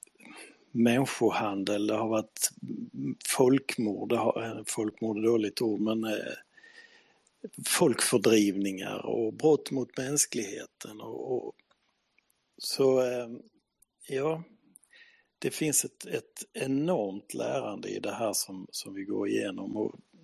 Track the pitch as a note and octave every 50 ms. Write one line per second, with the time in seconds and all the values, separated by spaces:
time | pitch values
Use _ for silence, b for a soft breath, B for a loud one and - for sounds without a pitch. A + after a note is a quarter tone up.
0 | - _ _ _ B B B B B B B B B B _ A#2 A#2 A#2+ A#2 B2+
1 | C#3 B2+ - - A#2+ G#2+ F#2+ - A#2 G#2 G2 G2 F#2+ G2 G#2 G#2 G#2 G#2+ A2 G#2+
2 | A2+ A2 A2 A2 G#2+ - _ - - - - - - - - - - - - C3+
3 | C3+ C#3 B2+ - - - - - C3+ B2+ C3+ C#3 - - - - A#2 G#2 G2 G2
4 | G#2+ G#2+ A#2+ A#2 A2+ A#2 - - A2+ A2+ A2 G#2+ G#2+ - - - A2 G#2+ G#2 -
5 | A#2 A2+ G#2+ G#2 G#2+ A2+ A#2+ A2+ G#2+ G2+ F#2+ - B2+ A2+ G#2+ G2 G#2+ A2 A2 A2
6 | A2 A2 G#2+ - - - - - - _ B B B B B B B B B B
7 | B B B B B B _ _ - A3 - - C3+ - - - F3+ D3 A#2 -
8 | - - - A#2+ G2 A2+ A2+ A2 G#2 G2+ F#2 G2 G2+ G2 G2 F#2 G2 G#2 G2+ G2+
9 | - A2+ A2+ A2+ A2+ A2 G#2+ A2 - D#3 D3+ C#3 - - D3 C3+ B2 - - -
10 | C3 C3 D3 D3 - - - A#2+ A2 G2 G2+ - - - _ _ - - G#2+ G#2+
11 | A2+ A2 A2+ - A#2+ C3 B2+ A#2 - - - _ _ _ _ _ _ _ _ _
12 | _ _ _ _ _ _ _ _ _ _ _ - - - - - C#3 C3 C3 C3
13 | B2+ B2 B2 B2 A#2+ A#2 A#2+ - - - _ _ _ _ _ _ _ _ _ _
14 | - - C#3 C3 C#3 D#3 D#3+ E3 E3+ - - _ _ _ _ - _ _ b b
15 | b b b b b b b _ - C3+ - - D#3+ D#3 C#3 - - C3 - _
16 | - - - - - _ _ - - - _ A#3 - C3+ C3+ C#3 D3 E3 F#3 C#3+
17 | G#2 G2 F#2 G2+ - _ - B2+ A#2 A#2 C3 C#3 A#2 A2 G2+ G2 - - G2 G2
18 | - G#2+ G2 G#2 A#2 G#2+ F#2+ - - - F#2+ F#2+ F#2+ - - - - G2 G2 G2
19 | G2 G2+ G2+ G#2 G2+ G2+ G#2+ A2 A2 G#2 F#2 F#2+ G2 G2+ G#2 G#2+ G#2+ G#2+ - -
20 | - _ _ -